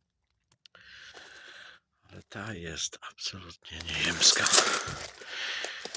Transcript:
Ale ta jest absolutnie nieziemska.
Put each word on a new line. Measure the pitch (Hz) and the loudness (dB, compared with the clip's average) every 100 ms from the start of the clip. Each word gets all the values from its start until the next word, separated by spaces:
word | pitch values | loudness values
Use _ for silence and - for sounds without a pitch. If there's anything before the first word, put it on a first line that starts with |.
| _ _ _ _ _ _ - - - - - - - - - - - - _ _ | _ _ _ _ _ _ -20 -20 -20 -20 -18 -18 -20 -20 -20 -20 -20 -20 _ _
Ale | _ 92 | _ -20
ta | - 110 107 | -14 -10 -8
jest | 95 85 78 - - | -8 -8 -6 -6 -6
absolutnie | - - - 95 87 - - 82 | -14 -10 -10 -8 -12 -18 -14 -12
nieziemska. | 82 80 - - - - - - - - - - - - - - - - - - - | -6 -2 0 6 6 8 8 8 8 2 -2 -6 -10 -14 -12 -8 -6 -6 -6 -8 -10